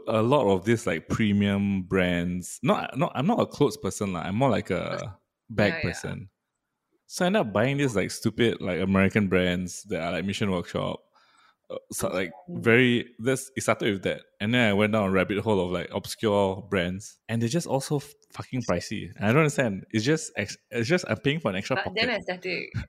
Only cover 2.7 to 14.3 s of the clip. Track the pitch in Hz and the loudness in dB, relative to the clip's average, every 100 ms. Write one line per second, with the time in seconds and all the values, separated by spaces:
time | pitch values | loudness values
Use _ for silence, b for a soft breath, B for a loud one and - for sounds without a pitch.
2.7 | - - - 170 - 170 208 104 - 139 | 0 -2 -4 -2 0 0 0 0 2 0
3.7 | - 95 - 98 87 78 104 135 101 - | 0 -6 -4 -4 -4 -4 0 2 2 0
4.7 | 87 85 87 92 - _ _ - 107 101 | -2 -2 -6 -8 -14 _ _ -6 2 2
5.7 | 165 87 - - 92 98 _ _ _ _ | 2 -4 -4 -8 -10 -12 _ _ _ _
6.7 | _ _ _ - - 180 208 117 101 123 | _ _ _ -14 -4 0 0 0 2 2
7.7 | 139 139 101 95 - 113 - 117 - 95 | 2 0 0 -2 -2 -2 2 2 2 -2
8.7 | 85 95 98 95 113 98 92 90 90 90 | 0 2 4 4 4 2 2 2 0 -4
9.7 | - 101 87 85 87 98 95 104 90 - | -10 -8 -4 -2 -2 -2 -2 -2 -2 -4
10.7 | - 92 - _ b b b b b - | -4 -4 -6 _ b b b b b -14
11.7 | - - - - 185 190 - - 175 113 | -14 -10 -6 -4 -2 -4 -8 -12 -2 4
12.7 | 117 127 120 - - 113 131 - - - | 6 6 2 -2 -4 -2 -2 -4 -2 0
13.7 | 110 117 98 90 73 - | 0 0 0 -2 -4 -8